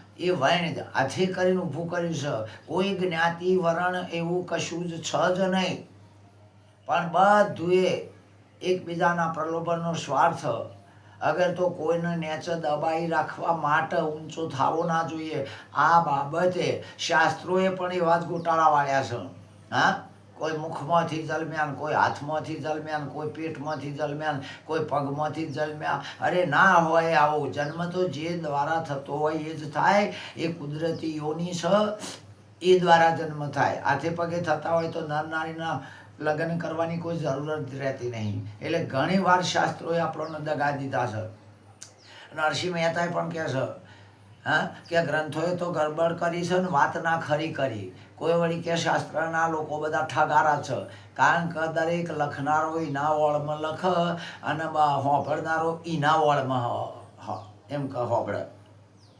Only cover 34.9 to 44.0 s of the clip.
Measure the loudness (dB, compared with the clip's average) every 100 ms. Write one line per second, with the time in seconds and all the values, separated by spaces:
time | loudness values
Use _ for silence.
34.9 | -4 -4 -4 -2 -4 -4 -6 -4 -4 -8
35.9 | -18 -18 -4 -2 0 -2 -2 -2 -2 -2
36.9 | -2 -4 -2 -2 -2 -4 -4 -6 -6 -6
37.9 | -4 -6 -4 -4 -4 -8 -8 -4 -2 -2
38.9 | 0 2 2 4 4 4 0 0 -2 -2
39.9 | 0 0 -4 -8 -6 -4 0 0 -2 -2
40.9 | -2 -2 -4 -8 -12 -20 -20 -20 -20 -20
41.9 | -20 -20 -20 -12 -2 0 0 -2 0 0
42.9 | 0 -2 -2 -4 -4 -4 -2 -4 -6 -16
43.9 | -20